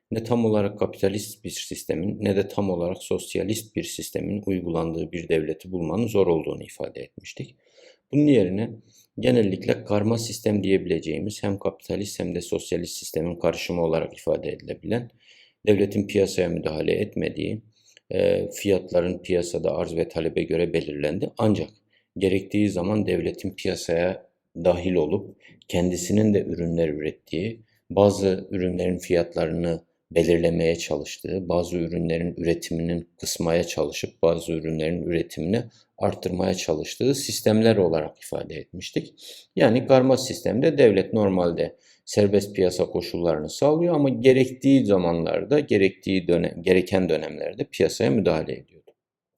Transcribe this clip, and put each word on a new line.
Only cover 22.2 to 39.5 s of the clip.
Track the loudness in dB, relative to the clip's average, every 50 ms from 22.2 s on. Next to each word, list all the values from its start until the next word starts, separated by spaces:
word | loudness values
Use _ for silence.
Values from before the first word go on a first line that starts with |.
| 0 0 0 0 -2 -2 -2 0 0 0
zaman | 0 -2 -2 0 0 0 0
devletin | 0 0 0 -2 -2 -4 -6 -8 -10
piyasaya | -8 -6 -4 -4 -4 -4 -2 -2 0 0 0 0 -2 -4 -10 _ _ _ _ _ -8
dahil | -2 2 2 2 2 0 0 0
olup | 0 0 0 -2 -4 -4 -6 -16 _ _ -20 -20 _ _ -4
kendisinin | 0 0 2 2 0 -2 -2 0 2 4 4 4 4
de | 2 2
ürünler | 0 -4 -4 -2 -2 0 0 0 0
ürettiği, | -2 -4 -6 -8 -8 -10 _ -8 -6 -4 -4 -6 -8 -10 -16 _ _ _ _ -2
bazı | 4 6 6 6 6 4 2 0 0 0 -4 -6
ürünlerin | -4 -2 -2 0 0 0 0 0 -2 -2
fiyatlarını | -2 0 2 2 2 0 -2 -2 -2 -2 0 -2 -2 -2 -2 -4 -6 _ _ _ _ -2
belirlemeye | 2 2 4 6 4 4 4 2 2 2 2 2 0
çalıştığı, | 0 -2 -4 -4 -4 -6 -8 -12 -10 -8 -6 -6 -4 -2 0
bazı | 0 0 0 0 -2
ürünlerin | -2 -2 -2 -2 -2 -2 0 0 -2 -2 -4 -4
üretiminin | -2 0 0 0 0 -2 -6 -4 -2 -2 -2 -2 -4 -6 -8 _
kısmaya | _ -10 -8 -4 -2 0 2 2 2 2
çalışıp | 0 -2 -2 -2 -2 -4 -6 -8 -10 -4 _ 2
bazı | 2 2 0 -2 -4 -6
ürünlerin | -4 -4 -4 -4 -2 -2 -2 -2 -2 -2
üretimini | -2 -2 -2 -2 -4 -6 -6 -2 -2 -2 -2 -2 -6 -12 _ _ _ _ -4
arttırmaya | -2 -2 -2 -2 -4 -4 -2 0 0 0 0
çalıştığı | -2 -2 -2 -2 -2 -4 -6 -6 -2 0 0 0
sistemler | 0 -2 -6 -4 -2 2 2 4 6 6 6 6
olarak | 4 4 2 2 0 -2 -4 -8 -14
ifade | -14 -10 -8 -8 -8 -8 -10
etmiştik. | -12 -12 _ -14 -14 -10 -8 -6 -6 -6 -8 -12 -20 -20 -20 -20 -20 -18 _